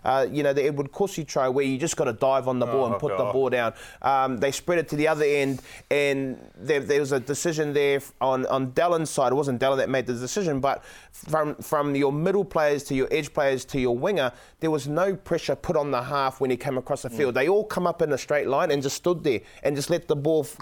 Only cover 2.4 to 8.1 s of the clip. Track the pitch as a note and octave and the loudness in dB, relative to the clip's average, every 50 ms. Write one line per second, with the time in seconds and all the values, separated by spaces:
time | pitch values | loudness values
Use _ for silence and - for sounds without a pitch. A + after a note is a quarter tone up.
2.4 | B2 C3 B2+ B2 A#2+ A#2+ A#2 C3+ C3 A2+ G2+ F#2+ D3+ C#3+ G2 F#2 - G#2 G2 C3 | 2 0 0 0 0 0 0 0 0 0 0 -2 -2 -2 0 0 0 0 2 2
3.4 | C3+ B2+ B2 B2 A#2 A2+ A2 - - - - - - B2+ C#3 C3+ C3 C3 B2+ G#2+ | 2 2 2 0 0 -2 -4 -6 -18 -20 -10 -4 0 0 2 2 2 0 0 0
4.4 | C#3 C#3 C3+ - - - F3 E3+ D#3+ - D3+ D3 D3+ D#3 D#3+ D3 D3+ C#3+ D3 C#3+ | 0 0 -2 -2 -2 0 0 0 0 -2 -2 0 2 2 2 2 2 2 2 2
5.4 | C#3 C3+ C3+ B2 - - - - - - C#3 D3 C#3+ C#3+ C#3 C#3 C3+ C3 B2 - | 0 0 -2 -6 -8 -16 -20 -12 -4 0 0 2 2 2 0 0 -2 -6 -8 -10
6.4 | A#1+ - - - F#2+ C3+ D3+ C#3+ C3 B2+ C#3+ C#3+ D3 C3 C#3 C3+ A#2 - D3 - | -14 -20 -20 -10 -2 0 0 0 2 2 2 2 2 2 0 -2 -2 -2 -4 -2
7.4 | - F3 D#3+ D3+ D#3 D3 C#3 D3 C#3+ C#3+ C#3 C#3 C#3 - | -2 -2 0 0 -2 0 2 2 2 2 2 0 -2 -6